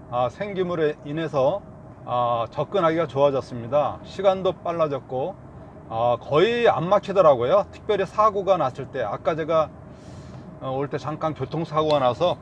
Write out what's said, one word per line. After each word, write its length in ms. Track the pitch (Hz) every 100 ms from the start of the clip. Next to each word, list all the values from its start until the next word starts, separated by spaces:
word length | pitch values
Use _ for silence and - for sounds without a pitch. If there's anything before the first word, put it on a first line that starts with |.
| -
아, 180 | 120 123
생김으로 640 | - 208 185 180 170 151 151 143
인해서, 560 | 151 156 147 131 202 - - - - 120
아, 420 | 123 120 117 110
접근하기가 560 | - 143 196 165 160 156
좋아졌습니다. 920 | 135 143 135 - 123 117 147 127 90
시간도 500 | - - 196 190 185 -
빨라졌고, 720 | 170 170 156 135 120 131 160 202 - - - - -
아, 280 | 113 120 120
거의 480 | - 147 214 240 226
안 180 | 120 170
막히더라고요. 800 | 202 - 190 160 127 120 202 185
특별히 340 | - - 202 185
사고가 520 | - 214 202 185 180
났을 320 | 135 - 120
때, 100 | -
아까 320 | 107 123 185 160
제가, 340 | 156 160 147 - - - - - - - - -
어, 100 | 135
올 160 | 131 143
때 80 | 147
잠깐 360 | 135 151 160
교통사고가 680 | 147 131 151 160 151 156 147
나서 380 | 127 120 175 -